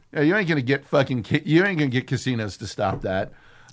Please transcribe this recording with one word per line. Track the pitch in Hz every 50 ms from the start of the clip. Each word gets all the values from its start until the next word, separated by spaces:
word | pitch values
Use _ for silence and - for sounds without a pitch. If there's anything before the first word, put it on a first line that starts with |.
| _ _ -
Yeah, | 156
you | 147 156 190
ain't | 214 196
gonna | 156 165 143
get | 120 120 139 139 -
fucking | - - 143 131 - 131 120 101
ca-, | - 147 143 -
you | - 151 170 190
ain't | 202 185 151
gonna | 151 135
get | 120 131 -
casinos | - 135 117 - 131 123 113 107 101 -
to | - 110
stop | 95 - - 104 95 95 -
that. | - 98 95 95 107 - - - - - - - - -